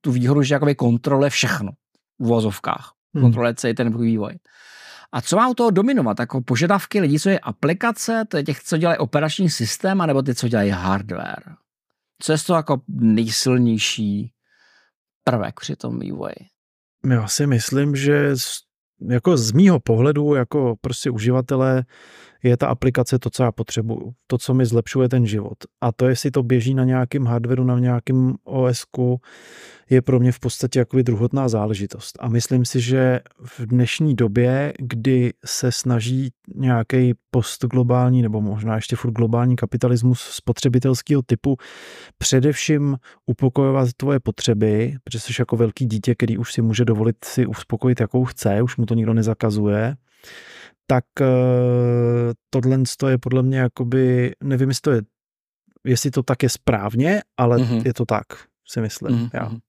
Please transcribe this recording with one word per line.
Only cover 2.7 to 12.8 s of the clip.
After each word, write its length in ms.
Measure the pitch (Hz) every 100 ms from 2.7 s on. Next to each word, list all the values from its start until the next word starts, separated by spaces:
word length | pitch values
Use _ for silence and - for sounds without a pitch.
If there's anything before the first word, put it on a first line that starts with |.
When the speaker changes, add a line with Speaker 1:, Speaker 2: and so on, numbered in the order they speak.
| - - _ _
Speaker 2:
Hmm. 100 | 151
Speaker 1:
Kontroluje 320 | 123 113 120 113
celý 180 | 123
ten 240 | 113 117 113
vývoj. 320 | 117 113 101 180 _ _ - - - - -
A 100 | 127
co 140 | - 190
má 120 | 247
u 60 |
toho 160 | 247 233
dominovat? 480 | 185 233 262 120 101
Jako 220 | 117 135
požadavky 600 | 123 123 170 196 - 208
lidí, 180 | 160 151
co 100 | 196
je 100 | 190
aplikace, 840 | - 208 143 180 233 226 - 226 220
to 100 | 156
je 60 |
těch, 200 | 139 139
co 140 | - 160
dělají 220 | 170 165
operační 500 | 120 147 156 151 180
systém, 520 | - 117 - 190 196
anebo 200 | 165 135
ty, 140 | 131 120
co 120 | 120
dělají 220 | 117 101
hardware? 720 | 95 95 98 104 87 50 - - - _ _ _ _ _ -
Co 100 | -
je 60 | 156
z 60 |
toho 140 | - 165
jako 240 | 151 131